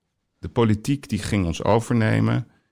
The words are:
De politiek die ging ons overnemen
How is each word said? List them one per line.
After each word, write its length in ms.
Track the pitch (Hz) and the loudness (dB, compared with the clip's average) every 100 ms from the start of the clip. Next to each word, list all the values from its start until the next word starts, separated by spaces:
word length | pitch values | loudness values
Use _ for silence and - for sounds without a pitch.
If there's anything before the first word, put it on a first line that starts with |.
| _ _ _ _ | _ _ _ _
De 100 | 87 | -6
politiek 600 | - 113 107 - 139 - | 2 2 2 0 -4 -4
die 100 | 104 | -6
ging 280 | - 101 87 | -2 -2 -2
ons 180 | 80 | -2
overnemen 840 | - 113 - 117 110 110 110 120 - _ _ | 0 0 2 0 2 2 0 -2 -6 _ _